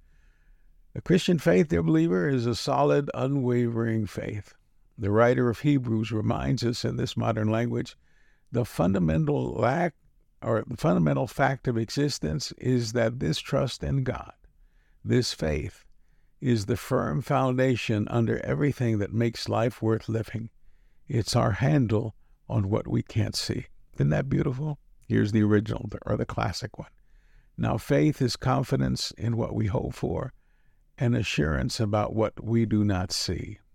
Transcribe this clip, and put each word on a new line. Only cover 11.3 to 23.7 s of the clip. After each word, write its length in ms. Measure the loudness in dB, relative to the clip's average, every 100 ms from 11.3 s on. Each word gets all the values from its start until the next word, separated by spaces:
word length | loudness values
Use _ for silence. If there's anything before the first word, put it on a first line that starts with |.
| 0 0 0 -2
of 100 | -2
existence 720 | -2 0 -2 -2 -4 -4 -6 -6
is 340 | 0 0 0
that 280 | 0 0 0
this 180 | -2 -2
trust 440 | -2 -2 0 -4
in 200 | -2 -2
God, 300 | -2 -6 -10 -18 -20 _ -20 _ _ _
this 280 | 0 0 0
faith, 520 | -4 -2 -2 -4 -12 _ -20 _ _ _ _
is 260 | 0 0 0
the 100 | -4
firm 460 | 0 -2 0 -4
foundation 840 | 0 0 2 2 2 2 0 -2 0
under 360 | 0 0 0
everything 540 | -2 0 0 0 0 0
that 140 | -2
makes 360 | 0 0 -2 -2
life 320 | 0 0 0
worth 280 | 0 0 -2
living. 420 | -4 -4 -8 -10 -16 -20 -20 _ -20 -4
It's 280 | -2 0
our 180 | 2 2
handle 640 | 2 2 4 4 2 0 -8 -20 -20 -4
on 200 | -2 0
what 200 | 0 0
we 140 | -4
can't 340 | -2 -2 -2 -2
see. 300 | -4 -6 -8